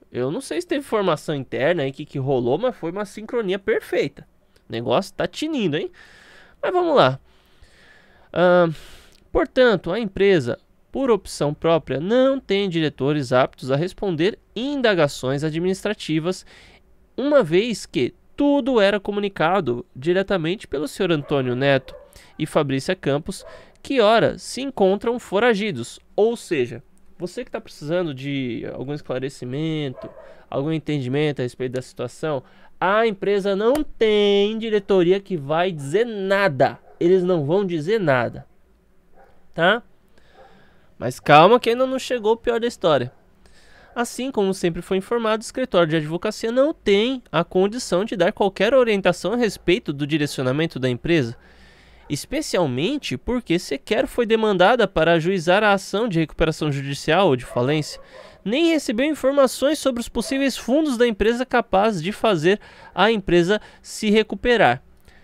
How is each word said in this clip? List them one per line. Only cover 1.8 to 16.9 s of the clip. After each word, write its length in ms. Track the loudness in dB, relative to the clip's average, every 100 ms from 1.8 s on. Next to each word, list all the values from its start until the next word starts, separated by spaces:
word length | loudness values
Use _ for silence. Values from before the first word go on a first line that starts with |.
aí, 80 | -2
que, 140 | -6
que 140 | -10 -6
rolou, 400 | -2 0 0 0
mas 180 | -2 -4
foi 140 | -8
uma 160 | -8 -10
sincronia 520 | -12 -8 -4 -4 -4
perfeita. 720 | -2 -4 -2 -4 -4 -6 -20 _ _ _ -12
O 40 |
negócio 420 | -8 -2 -2 -2
tá 120 | -6 -8
tinindo, 520 | -6 -6 -2 -2 -2
hein? 120 | -6 -12 -20 -20 -20 -20 -20 _
Mas 80 | -4
vamos 240 | 0 2
lá. 240 | 4 4 2 _ _ _ _ _ _ _ _ _ _ _
Ahn, 440 | 0 4 6 4 0 -12 -20 -20 _ _
portanto, 580 | -2 0 4 4 4 -2
a 80 | -6
empresa, 600 | -4 0 4 4 2 -6 _ _ _
por 180 | -4 0
opção 440 | 0 -2 -4 -4
própria, 440 | -2 0 0 0 -6
não 400 | 0 2 2 0
tem 300 | -2 -2 -2
diretores 640 | -2 -2 -2 -2 -2 0
aptos 380 | 2 2 -2 -4
a 60 | -2
responder 640 | -2 -4 -4 -2 -2 -4 _
indagações 880 | -8 -6 0 0 2 2 0 -4 -2
administrativas, 1000 | -4 -2 -2 -2 -4 -6 -4 -2 -2 -6 -10 -20 -20 -20 _